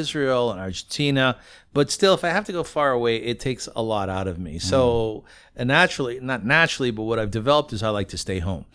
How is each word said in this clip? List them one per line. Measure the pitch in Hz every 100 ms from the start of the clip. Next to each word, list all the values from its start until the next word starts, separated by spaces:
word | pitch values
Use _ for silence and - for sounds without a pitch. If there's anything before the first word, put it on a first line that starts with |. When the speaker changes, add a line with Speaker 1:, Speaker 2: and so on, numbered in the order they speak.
Speaker 1:
Israel | 151 151 135 127 120
and | 92
Argentina. | 95 92 - - 147 139 131 123 - - _
But | 143 143
still, | - 196
if | 185
I | 175
have | 180 208
to |
go | 175
far | - 151 143
away, | 123 120 113
it | 117 117
takes | 131 123 - -
a |
lot | 113 107 95
out | 95 95
of | 85
me. | 87 80
So, | 92 135 123 117 110 107 - - -
Speaker 2:
Hmm. | -
Speaker 1:
and | 123
naturally, | 151 180 - 127 123
not | 127 123
naturally, | 104 156 - - 127
but | 110 110
what | 113
I've | 107
developed | 110 117 151 147
is | 104
I | 110
like | 104 95
to | 87
stay | - 92
home. | 87 87 -